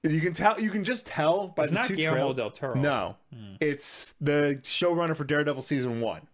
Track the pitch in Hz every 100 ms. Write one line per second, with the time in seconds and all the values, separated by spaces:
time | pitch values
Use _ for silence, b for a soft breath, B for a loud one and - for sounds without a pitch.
0 | 160 160 175 165 202 220 220 208 190 240
1 | - - 151 185 190 - 156 185 254 190
2 | 156 131 135 127 107 - 139 131 147 127
3 | 90 101 _ 120 104 98 151 147 - -
4 | - - 147 147 147 139 - - 175 170
5 | 170 156 143 147 147 131 - 143 127 117
6 | 113 80 -